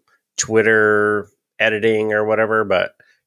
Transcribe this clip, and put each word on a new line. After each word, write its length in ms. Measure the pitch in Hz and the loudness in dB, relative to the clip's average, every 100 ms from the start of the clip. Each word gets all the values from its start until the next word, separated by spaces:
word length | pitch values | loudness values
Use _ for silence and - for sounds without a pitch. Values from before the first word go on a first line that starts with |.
| _ _ _ - | _ _ _ -10
Twitter 920 | - 110 107 110 107 104 104 104 101 _ _ - | -2 0 2 2 2 2 0 -2 -6 _ _ -4
editing 540 | 110 107 113 107 107 | -2 0 0 0 0
or 120 | 104 107 | -2 0
whatever. 380 | 107 110 110 | 0 0 -2
But 300 | 104 90 92 - _ _ | 0 -2 -2 -8 _ _